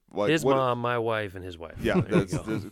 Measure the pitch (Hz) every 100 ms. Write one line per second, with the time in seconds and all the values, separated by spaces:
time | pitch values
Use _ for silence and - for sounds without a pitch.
0 | _ 90 104 160 143 135 127 120 120 120
1 | 113 110 104 92 90 82 80 - 110 180
2 | 104 104 98 - 110 110 101